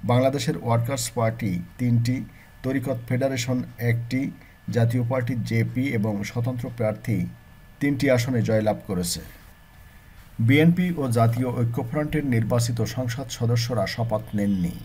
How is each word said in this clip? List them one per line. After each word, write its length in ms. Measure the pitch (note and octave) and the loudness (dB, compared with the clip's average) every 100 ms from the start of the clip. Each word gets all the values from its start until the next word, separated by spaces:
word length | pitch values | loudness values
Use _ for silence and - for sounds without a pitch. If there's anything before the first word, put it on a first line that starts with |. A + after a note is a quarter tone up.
বাংলাদেশের 500 | - B2 C3+ C#3 A#2+ - | 2 4 4 2 -2 -4
ওয়ার্কার্স 480 | A#2+ A#2 A#2 C3+ - | 0 0 0 -4 -4
পার্টি 500 | - A2+ A#2 G#2+ F2 F2 - | 0 -2 0 -2 -2 -6 -2
তিনটি, 460 | B2 A#2+ A#2+ B2+ - - - - | 2 2 2 -2 -4 -14 -20 -8
তরিকত 340 | B2+ C3+ B2 B2 - | -4 -2 -2 -4 -2
ফেডারেশন 560 | B2 C3+ C3 B2+ B2+ B2 - | 0 0 -2 -2 -2 -4 -4
একটি, 540 | A#2 A#2 - C3 C#3 - - - - | 0 0 0 -2 -2 -8 -20 -14 -4
জাতীয় 340 | A#2 A#2 B2 A#2+ | 2 2 2 0
পার্টি 260 | C3 A#2+ B2 F#2+ | 0 0 -2 0
জেপি 380 | A2+ A#2 B2+ | 0 0 0
এবং 400 | C#3 A#2 G#2+ G2+ | 0 0 0 -2
স্বতন্ত্র 460 | G#2 B2 A#2+ B2+ B2 - | -4 -2 -2 -2 -6 -2
প্রার্থী 480 | A2 G#2 - A2+ A#2 - - - - - | -2 -2 -2 -2 -2 -8 -20 -20 -20 -4
তিনটি 320 | C#3+ C#3 C#3 | -2 2 4
আসনে 300 | B2 C#3 B2 | 4 4 0
জয়লাভ 360 | A2 A2 G#2+ G2+ - | 2 2 2 -2 -2
করেছে। 320 | F2+ F2 - - - - - - - - - - - - - | -2 -2 -4 -10 -20 -20 -20 -20 -20 -20 -20 -20 -20 -20 0
বিএনপি 540 | A#2 C#3+ E3 E3+ F3+ E3 | 4 6 6 6 0 -2
ও 140 | C3 | 0
জাতীয় 360 | A#2 A#2 A#2 B2+ | 4 4 2 -2
ঐক্যফ্রন্টের 760 | A#2+ A#2 C#3+ C3+ D3+ D3+ D3+ C#3+ | 0 -2 -2 -4 -4 -2 -2 0
নির্বাচিত 560 | A#2 G#2+ A#2+ A#2 A#2 | 0 2 2 0 0
সংসদ 440 | G#2+ - B2+ A#2 C3 | -2 -2 -4 -6 -8
সদস্যরা 580 | - A#2 A#2+ A#2 A#2 F#2+ | -4 0 0 0 -2 -2
শপথ 340 | - A#2 G#2+ - | -2 -2 -2 -2
নেননি। 380 | G#2 G2+ G2 E2+ - | -2 0 2 0 -4